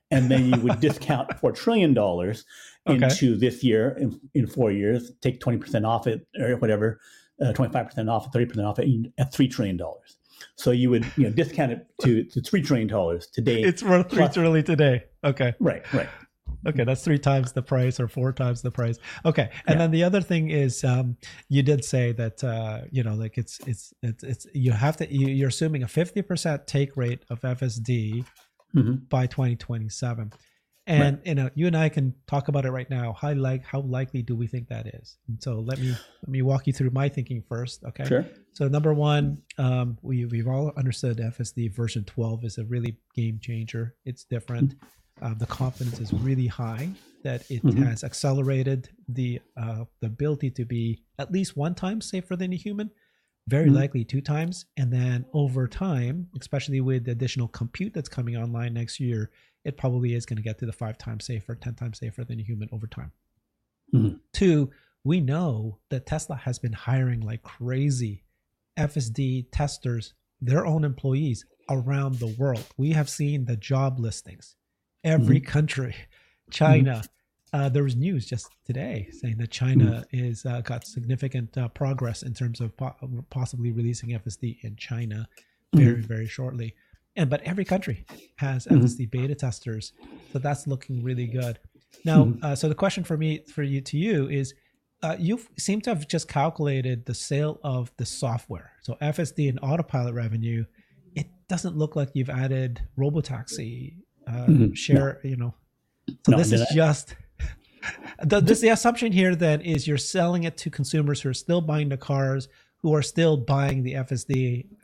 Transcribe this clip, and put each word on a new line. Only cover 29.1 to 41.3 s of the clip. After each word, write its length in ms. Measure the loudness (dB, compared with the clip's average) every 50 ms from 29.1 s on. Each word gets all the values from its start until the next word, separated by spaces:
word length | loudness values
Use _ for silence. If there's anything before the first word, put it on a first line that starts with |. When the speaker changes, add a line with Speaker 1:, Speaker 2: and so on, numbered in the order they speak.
| 0 0 0
Speaker 2:
twenty 300 | 0 0 0 0 0 0
twenty-seven. 760 | -2 -6 -6 -6 -6 -6 -8 -8 -6 -6 -6 -6 -6 -8 -10 -12 _ _ _ _ _ _ _ _ _ _ 2
And, 280 | 4 4 6 4 2
Speaker 1:
Right. 100 | 0 -2
Speaker 2:
you 80 | -2 0
know, 160 | 0 0 0 0
you 100 | 0 0
and 100 | 2 2
I 120 | 4 2 2
can 260 | 2 2 0 0 -2 -4 _ -4
talk 180 | -2 -2 0
about 180 | 0 0 0 0
it 60 | -2
right 180 | -4 -6 -6 -4
now. 240 | -4 -4 -2 -4 -6
How, 200 | -4 -4 -2 0
like, 320 | 0 0 0 -2 -2 -4
how 160 | -6 -6 -4
likely 420 | -4 -2 -2 -2 -4 -4 -4 -4 -4
do 140 | -2 -2
we 100 | -2 -2
think 220 | -4 -4 -8 -8 -8
that 180 | -10 -10 -10
is? 300 | -12 -14 -16 -18 -20 -20 _ _
And 160 | -10 -10 -6 -6
so 160 | -6 -4 -4
let 220 | -4 -4 -4 -2
me, 80 | -2 -2
let 400 | -2 -4 -6 -14 _ _ -10 -6
me 140 | -2 0 2
walk 260 | 2 2 2 2 0
you 40 | 0
through 180 | 2 0 0
my 180 | 2 0 0 0
thinking 340 | -2 -4 -4 -4 -6 -8 -8 -8
first, 340 | -8 -6 -6 -8 -10 -12 -12
okay? 200 | -12 -10 -8 -2
Speaker 1:
Sure. 200 | 2 2 2 2 -2 -8 -18 _ _ _
Speaker 2:
So 160 | -2 0 2
number 260 | 2 2 2 2 2
one, 480 | 4 4 4 4 2 2 0 -2 -6 -10 _ -6 -2
um, 400 | 0 0 2 0 0 -2 -4 -6 -6
we, 240 | -4 -2 -2 -2
we've 200 | -2 -2 -2 -2
all 260 | 0 0 0 -2 -2 -2
understood 420 | -2 -2 -2 -2 -2 -2 -2 -2 -2
F 200 | -2 -4